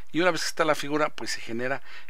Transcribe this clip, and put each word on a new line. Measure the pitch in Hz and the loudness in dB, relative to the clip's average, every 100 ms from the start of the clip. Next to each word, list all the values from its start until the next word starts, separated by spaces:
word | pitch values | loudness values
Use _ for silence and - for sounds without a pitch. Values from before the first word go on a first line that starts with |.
| - | -2
y | 151 | 2
una | 180 | 2
vez | 160 | 2
que | - | -2
está | - | 0
la | 160 143 | 2 2
figura, | 143 151 151 | 2 2 0
pues | - 110 | 0 -4
se | 101 | -4
genera, | - 117 127 135 - - | -2 -2 -2 -2 -4 -6